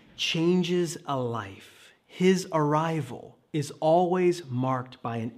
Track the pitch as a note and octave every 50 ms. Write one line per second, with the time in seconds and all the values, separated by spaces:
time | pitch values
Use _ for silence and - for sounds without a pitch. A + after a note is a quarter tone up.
0 | - - - - - - - D#3+ E3 F3 F3+ F3+ E3+ E3 F3+ F3 F3 D#3 D#3+ -
1 | - - C#3 C3 B2+ A#2 A#2 A2+ G2+ G2 F#2+ - - - - - - - _ _
2 | _ _ - - F3+ F#3 F#3+ F3+ F#3 - E3 D#3 D3 D3 D3+ D3+ E3 E3 E3 D#3
3 | B2+ A#2+ A#2 - - - - _ _ _ - D3+ C3+ - - - - D#3 D#3+ F3+
4 | F#3 E3+ F#3 F#3 F3+ F3 F3 - - C3+ B2 B2+ B2+ C3 C3 B2+ B2 B2+ - -
5 | - A#2+ A#2 A#2 A2+ A#2+ -